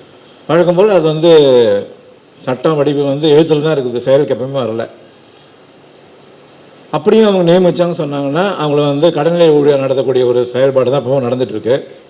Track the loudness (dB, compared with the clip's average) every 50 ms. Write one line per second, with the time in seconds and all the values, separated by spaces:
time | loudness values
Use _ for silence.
0 | -20 -20 -20 -20 -20 -20 -20 -18 -6 -2 0 2 2 2 2 2 2 2 2 2
1 | 0 0 -2 0 2 4 4 6 6 4 4 4 2 2 0 -2 -4 -8 -14 -20
2 | -20 -20 -20 -20 _ _ _ _ -10 -8 -8 -4 -2 -2 -2 0 0 -2 -2 -2
3 | -2 -4 -4 -2 0 2 2 2 2 2 0 -2 0 -2 -2 -2 -4 -4 -6 -6
4 | 0 0 2 2 2 0 -4 -6 -6 -6 -6 -6 -6 -6 -6 -8 -8 -10 -14 -20
5 | -20 -20 -20 -20 _ -20 -20 _ -20 -20 _ _ -20 _ _ -20 -20 -20 _ -20
6 | -20 -20 -20 -20 -20 -20 -20 -20 -20 -20 -20 -20 -20 -20 -20 -20 -14 -8 -8 -4
7 | 0 2 4 4 4 4 2 2 2 2 4 4 4 2 2 0 -2 -2 -2 -4
8 | -6 -6 -6 -6 -6 -4 -2 -2 -2 -4 -4 -4 -4 -2 -2 0 0 0 0 0
9 | 0 0 0 0 -2 -2 0 2 2 4 4 4 2 2 0 0 0 -2 -2 -2
10 | -2 0 0 0 0 0 0 0 -2 -2 -2 0 0 0 0 0 0 0 -2 -2
11 | -2 -2 -2 -2 -2 -2 -4 -4 -4 -6 -6 -8 -4 -4 -4 -4 -4 -10 -20 -20
12 | -20 -20